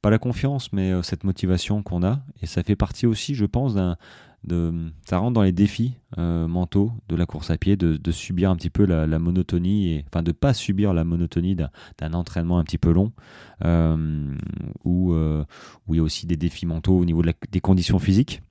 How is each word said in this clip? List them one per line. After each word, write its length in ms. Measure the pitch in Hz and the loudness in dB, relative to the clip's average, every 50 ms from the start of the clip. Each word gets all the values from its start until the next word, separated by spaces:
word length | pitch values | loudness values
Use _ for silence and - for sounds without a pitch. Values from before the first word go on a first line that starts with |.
pas 80 | - 104 | 4 4
la 100 | 107 110 | 2 4
confiance, 540 | - 123 120 - - 135 143 135 - - - | 2 -2 -2 0 -2 0 -2 -2 -6 -4 -2
mais, 180 | 98 95 92 | 0 0 2
euh, 120 | 92 90 87 | 0 0 -2
cette 200 | - - - - | -2 -6 -4 -2
motivation 600 | 98 90 - - 90 92 87 - - 104 104 98 | -2 -2 0 0 2 2 0 2 0 -2 -2 -2
qu'on 200 | - 90 87 87 | -4 -2 0 0
a. 180 | 95 120 143 131 143 - - | 0 0 -2 -4 -10 -14 -12
Et 60 | - | -12
ça 160 | 82 - 92 87 | -6 -4 -4 0
fait 120 | - 104 | 0 0
partie 300 | - - - - - - | 0 0 -4 -2 0 0
aussi, 300 | 120 110 101 - - 143 | 0 0 0 -4 -6 -2
je 100 | 123 104 | 0 -2
pense, 300 | 98 - 120 135 135 110 | 0 0 0 0 0 0
d'un, 220 | 98 92 90 85 - - - - - - - _ _ - | 0 0 0 -2 -4 -8 -20 -20 -20 -20 -20 _ _ -8
de, 480 | - 87 85 85 82 85 85 82 82 78 - - | -4 -2 0 0 0 -2 -4 -6 -8 -12 -16 -8
ça 120 | - 92 90 | -4 -2 0
rentre 140 | 101 120 123 | 0 2 2
dans 80 | 113 | 4
les 120 | 101 92 87 | 4 4 4
défis, 420 | 85 101 101 - - 117 127 127 - _ _ - | 4 2 2 2 0 -4 -4 -4 -10 _ _ -6
euh, 300 | - 85 85 85 82 82 | -4 -2 0 0 0 -2
mentaux 440 | 82 85 90 90 - - 98 101 113 117 113 _ | -2 0 -2 -2 0 0 0 0 0 -2 -8 _
de 80 | - 82 | -4 -2
la 100 | 80 87 | -2 -2
course 240 | - - 76 76 - | -2 -4 -10 -4 -4
à 80 | 82 | -4
pied, 200 | 78 - 95 101 | 0 2 2 2
de, 180 | 98 87 82 80 | 4 2 0 0
de 160 | 76 - 85 | 0 -2 -4
subir 400 | 85 - - - 95 87 92 95 | -4 -4 -4 -4 0 2 2 2
un 60 | 92 | 2
petit 120 | 85 - 90 | 0 -2 -4
peu 160 | - - 104 | 2 2 2
la, 220 | 92 87 80 78 | 4 4 2 2
la 100 | 78 78 80 | 0 0 0
monotonie, 720 | 82 85 90 92 87 - 92 87 87 92 101 104 98 87 80 | 0 2 0 0 0 0 0 0 0 2 0 2 0 0 -2
et, 120 | 73 71 | -2 -6
enfin 140 | 71 - 87 | -4 -6 -4
de 120 | 82 85 82 | -2 -2 -2
pas 200 | - - 139 131 | 0 0 0 0
subir 400 | - - - 98 95 104 101 92 | 0 -2 -4 0 0 2 2 2
la 120 | 82 82 | 2 0
monotonie 500 | 85 85 85 87 80 - 87 85 92 98 | 0 0 0 -2 -2 -2 -2 -2 0 -2
d'un, 140 | 87 78 71 _ - - - - | -2 -4 -6 _ -14 -20 -20 -14
d'un 160 | - - 80 80 | -10 -8 -6 -4
entraînement 460 | 87 85 - - 87 85 85 87 87 | -4 -6 -4 -4 -4 -2 0 2 0
un 60 | 80 | 0
petit 120 | - - | 0 -2
peu 140 | 78 - 85 | 0 2 4
long, 220 | 82 90 98 117 - - - - - - - - - - - | 4 4 2 0 -2 -12 -20 -20 -20 -20 -20 -20 -12 -4 0
euh, 720 | 82 85 82 82 80 80 80 78 78 78 76 73 69 69 - - - - - - - - - - | 2 2 4 2 2 2 0 -2 -4 -4 -4 -4 -6 -8 -8 -8 -8 -8 -8 -8 -10 -12 -8 -2
où, 300 | - 90 90 92 90 85 | 0 0 2 2 2 2
euh, 320 | 80 80 78 78 76 73 - - - - - - _ _ | 2 2 2 0 -2 -4 -6 -10 -20 -20 -20 -20 _ _
où 80 | - 80 | -2 2
il 20 | |
y 20 | 82 | 2
a 20 | 80 | 2
aussi 240 | 78 - - - | 0 -2 -6 -4
des 80 | 85 87 | -4 -2
défis 300 | 78 82 85 - - - | 0 0 -4 -4 -4 -6
mentaux 320 | 85 82 82 - - 92 | -4 -4 -2 2 2 4
au 80 | 90 87 | 4 4
niveau 160 | 85 82 82 | 2 2 2
de 60 | 82 | 2
la, 60 | 80 82 _ - - | 0 0 _ -8 -4
des 100 | - 92 | -4 -2
conditions 380 | - 95 95 92 85 - - 90 | 2 4 4 4 4 2 0 2
physiques 420 | - - 95 104 139 - - - - _ | 2 4 4 2 2 0 -4 -14 -16 _